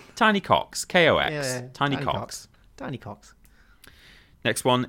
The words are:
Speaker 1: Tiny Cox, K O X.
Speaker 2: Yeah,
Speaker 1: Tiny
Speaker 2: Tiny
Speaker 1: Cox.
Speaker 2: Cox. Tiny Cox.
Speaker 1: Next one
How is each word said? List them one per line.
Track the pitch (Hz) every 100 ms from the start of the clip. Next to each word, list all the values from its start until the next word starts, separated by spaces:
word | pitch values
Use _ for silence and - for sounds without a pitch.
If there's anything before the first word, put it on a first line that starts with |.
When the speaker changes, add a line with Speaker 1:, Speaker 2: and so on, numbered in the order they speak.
| -
Speaker 1:
Tiny | - 220 202
Cox, | - 92 - -
K | - 185 156
O | 82
X. | 69
Speaker 2:
Yeah, | 151 135 127 127
Speaker 1:
Tiny | - 143 139
Speaker 2:
Tiny |
Speaker 1:
Cox. | 139 -
Speaker 2:
Cox. | - - - _ _ -
Tiny | 269 127
Cox. | 104 104 - _ _ _ _ _ - _ - - _ _
Speaker 1:
Next | 117 110
one | 131 123